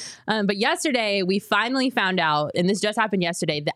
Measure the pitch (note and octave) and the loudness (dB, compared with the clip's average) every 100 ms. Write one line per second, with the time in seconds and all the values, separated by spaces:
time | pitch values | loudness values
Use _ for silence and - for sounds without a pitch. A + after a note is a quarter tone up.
0 | - - - A3 G3 G3+ B3 E4+ D#4+ B3 | -14 -10 -4 0 0 0 0 0 0 0
1 | G#3+ G3+ F#3 G3 - G#3 A#3 C4 B3+ A3 | 0 0 0 0 2 0 2 0 0 0
2 | F#3+ F#3 D#3+ D3+ D3+ - F3+ G#3 G#3 A3 | 0 2 2 2 0 0 0 2 0 0
3 | G#3+ G3+ E3+ F3 E3 D3+ D3+ | 0 0 0 -2 -2 -2 -4